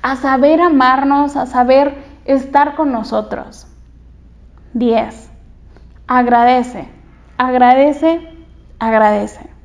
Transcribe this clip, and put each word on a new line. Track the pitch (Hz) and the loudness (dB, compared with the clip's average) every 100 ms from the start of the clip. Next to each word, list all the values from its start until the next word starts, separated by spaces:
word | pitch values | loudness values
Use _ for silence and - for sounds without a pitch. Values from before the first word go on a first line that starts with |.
a | 247 262 | -6 -4
saber | 277 269 285 320 | -2 0 2 2
amarnos, | 349 285 254 262 277 277 294 285 | 2 2 2 0 0 0 -2 -4
a | |
saber | 269 254 247 262 285 277 - - | -4 -2 2 2 2 -4 -20 -20
estar | - 269 262 277 294 | -4 -4 0 0 0
con | 294 302 | -2 -4
nosotros. | 233 214 220 214 - - - - - - - - - - - - - - | -4 -6 -6 -6 -12 -14 -20 -20 -20 -20 -20 -20 -20 -20 -20 -20 -20 -12
Diez, | 240 233 226 - - - - - - - - - - - | -4 -2 0 -4 -12 -20 -20 -20 -20 -20 -20 -20 -20 -2
agradece, | 254 240 240 240 254 247 196 - - - - - - | 0 2 2 4 2 -2 -10 -18 -20 -20 -20 -20 -6
agradece, | 254 254 247 262 285 285 320 339 330 - - - - - | -2 2 4 6 4 2 -2 -2 -6 -20 -20 -20 -20 -10
agradece. | 226 220 214 208 208 - - - | -2 2 2 0 -4 -12 -20 -20